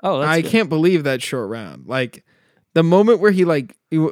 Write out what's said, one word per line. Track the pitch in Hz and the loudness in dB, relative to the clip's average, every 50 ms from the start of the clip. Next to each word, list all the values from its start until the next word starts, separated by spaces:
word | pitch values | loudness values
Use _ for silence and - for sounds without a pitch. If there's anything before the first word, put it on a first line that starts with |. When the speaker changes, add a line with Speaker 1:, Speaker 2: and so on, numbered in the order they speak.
Speaker 1:
Oh, | - 196 165 135 | -4 -4 -2 -2
that's | 147 156 | 0 0
Speaker 2:
I | 165 170 | 0 -2
Speaker 1:
good. | 170 - | 0 0
Speaker 2:
can't | 220 226 208 135 | 0 -2 0 -2
believe | 160 156 165 185 185 160 143 | -2 0 2 2 2 0 0
that | 139 131 123 | -2 -4 -4
Short | - - 139 127 107 95 | -6 -8 -8 -8 -8 -8
Round. | 113 113 104 82 64 65 64 | -10 -12 -12 -16 -18 -18 -12
Like, | 95 127 131 127 113 - - _ _ _ _ _ _ _ _ _ _ | -6 -6 -4 -4 -6 -10 -18 _ _ _ _ _ _ _ _ _ _
the | _ 165 | _ 0
moment | 165 170 175 196 208 226 233 160 | 2 4 4 4 6 4 4 4
where | 202 208 | 4 2
he, | 185 185 180 | 2 2 2
like, | 170 156 143 123 - - _ _ _ | 2 0 -2 -4 -8 -14 _ _ _
you, | 160 160 156 - | -2 -2 -2 -2